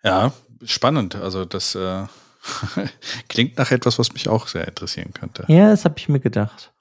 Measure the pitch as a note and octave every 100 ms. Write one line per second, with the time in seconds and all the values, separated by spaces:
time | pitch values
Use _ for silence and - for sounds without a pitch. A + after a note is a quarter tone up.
0 | G2+ F#2 A#2+ - _ - - - B2 D3+
1 | F#2+ G2+ F#2+ F#2+ F2+ F#2+ - F#2+ F#2 F#2+
2 | G2+ - _ _ - - - - G3 -
3 | - A#2 - - A#2+ - B2+ B2 A#2+ A2+
4 | A#2 - - A2+ - - - - - -
5 | - - - - - E3 G#3 G#3 E3+ D#3
6 | - C#3 B2 G#2 G#2 - - _